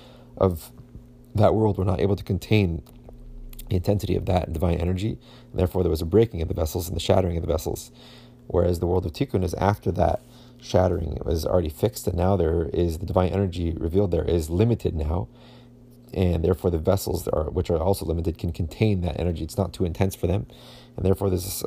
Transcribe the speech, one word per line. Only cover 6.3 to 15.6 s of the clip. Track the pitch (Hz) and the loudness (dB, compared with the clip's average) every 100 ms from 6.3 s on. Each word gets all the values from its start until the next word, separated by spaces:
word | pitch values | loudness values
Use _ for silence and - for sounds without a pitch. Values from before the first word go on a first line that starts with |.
| 82 | 0
of | 82 | -4
the | |
vessels | - 80 - 85 | -2 -2 -2 -4
and | 87 | -4
the | |
shattering | - 95 92 82 | 2 4 4 -2
of | |
the | 78 | -2
vessels. | 76 - - - - - - - - - | -2 -2 -8 -10 -20 -20 -20 -20 -20 -2
Whereas | 87 87 85 | 2 2 2
the | 87 | 2
world | 92 87 | 0 0
of | |
Tikkun | - 139 101 | -4 0 0
is | 87 80 | 0 0
after | 95 104 98 | 0 0 -2
that | 85 82 - - - - - | 0 0 0 -6 -20 -20 -20
shattering | - 90 92 85 80 - | 0 2 2 0 -4 -6
was | - 82 - | -2 -2 0
already | 90 78 | 0 0
fixed, | - 107 - - | 0 -2 -2 -4
and | 87 | 0
now | 90 98 | 2 2
there | 80 85 80 | 2 0 -2
is, | - 87 80 | 0 -2 -2
the | 87 | 0
divine | 90 90 | 2 2
energy | 95 98 85 85 | 0 -2 -2 -4
revealed | 80 80 92 98 | -2 0 0 2
there | 82 | 0
is | - 85 80 | 0 0 0
limited | 87 117 110 90 82 | 2 2 2 -2 -2
now, | 76 87 113 - - - | -2 -2 -4 -12 -20 -20